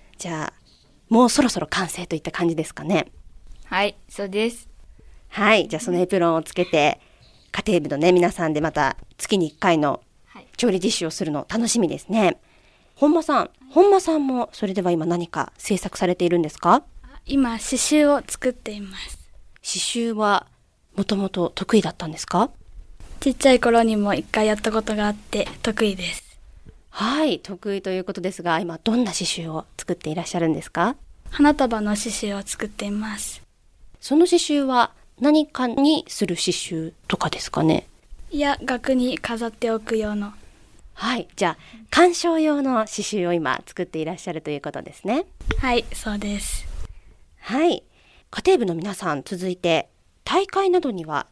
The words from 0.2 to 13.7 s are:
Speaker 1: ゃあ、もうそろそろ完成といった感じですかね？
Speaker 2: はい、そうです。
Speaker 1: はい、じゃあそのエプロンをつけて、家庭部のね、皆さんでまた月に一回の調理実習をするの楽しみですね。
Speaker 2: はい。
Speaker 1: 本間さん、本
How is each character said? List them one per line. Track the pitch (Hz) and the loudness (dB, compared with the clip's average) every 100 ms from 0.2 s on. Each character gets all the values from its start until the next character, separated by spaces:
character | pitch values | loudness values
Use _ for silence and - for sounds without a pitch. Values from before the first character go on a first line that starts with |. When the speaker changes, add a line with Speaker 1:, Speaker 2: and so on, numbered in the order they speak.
| 175 | -8
Speaker 1:
ゃ | 160 151 | -6 -8
あ、 | - _ _ _ _ _ | -10 _ _ _ _ _
も | 226 247 | 6 6
う | |
そ | - | 6
ろ | 254 | 2
そ | - | 0
ろ | 160 | -4
完 | - 180 | -4 -4
成 | - 175 | -6 -6
と | 160 | -6
い | |
っ | |
た | - | -6
感 | - 170 | -2 0
じ | 165 | 0
で | |
す | 156 | -4
か | - 151 | -8 -2
ね？ | 185 - - - - - - - | -2 -2 -10 -20 -20 -20 -20 -6
Speaker 2:
は | 185 | -2
い、 | 202 - - | -2 -4 -16
そ | - | -10
う | 202 | -6
で | 202 226 | -2 -2
す。 | 233 - - - - - - - | -4 -16 -20 -20 -20 -20 -20 -14
Speaker 1:
は | - 208 214 | -2 4 4
い、 | - | 2
じ | 156 | -4
ゃ | |
あ | |
そ | - | -2
の | 175 | 0
エ | 180 | 2
プ | 196 | 2
ロ | 170 | 2
ン | 165 | 2
を | |
つ | 156 | -2
け | - 180 | -4 0
て、 | 160 147 - _ _ - _ _ | 2 2 0 _ _ -20 _ _
家 | - - | -6 0
庭 | 175 | 0
部 | 143 | 0
の | 143 | 0
ね、 | 170 | 4
皆 | 180 175 | 6 4
さ | - 165 | 0 -2
ん | |
で | 151 | 0
ま | 156 | -2
た | 151 135 - - - | 0 -2 -2 -12 -14
月 | - 202 | -2 0
に | 160 | 0
一 | - | 0
回 | 196 165 | 2 2
の | 147 - - _ _ - - - | 2 -2 -8 _ _ -20 -20 -2
調 | 247 | 0
理 | 190 | 2
実 | 185 - | 0 -2
習 | 165 | -4
を | |
す | - | -4
る | 175 | -4
の | 147 143 | -4 -4
楽 | 226 233 | -2 0
し | 233 | 2
み | 175 | 0
で | 135 | -2
す | - | -2
ね。 | 220 190 | 2 2
Speaker 2:
は | |
い。 | - _ _ _ _ _ _ | 0 _ _ _ _ _ _
Speaker 1:
本 | 294 | 4
間 | 330 | 4
さ | 320 269 | 2 0
ん、 | - - | 0 -6
本 | - | -2